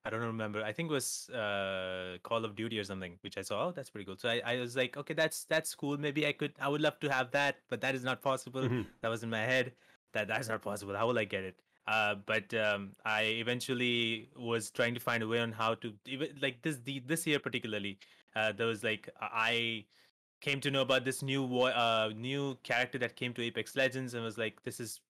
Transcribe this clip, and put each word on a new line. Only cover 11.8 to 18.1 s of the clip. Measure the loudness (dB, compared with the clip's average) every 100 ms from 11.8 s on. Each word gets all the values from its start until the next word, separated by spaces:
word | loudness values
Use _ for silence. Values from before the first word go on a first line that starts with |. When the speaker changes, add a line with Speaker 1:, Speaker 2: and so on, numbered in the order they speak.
| 0
Speaker 1:
Uh, | 2 4 0
but, | 0 0 0 2
um, | 4 2 -2 -8 0
I | 2
eventually | 2 0 0 -2 0 0 2 2 2 -2 -6 -8
was | 0 0 -2
trying | 0 0 2
to |
find | 0 0
a | 2
way | 2
on | 0
how | 2 0 0
to | -4 -10 -10
even, | -6 -6 -2
like, | -4 -2
this, | -4 -4
the, | -6 -8
this | -4 -2 2
year | 0
particularly, | 0 -4 -2 -4 -4 -8 -16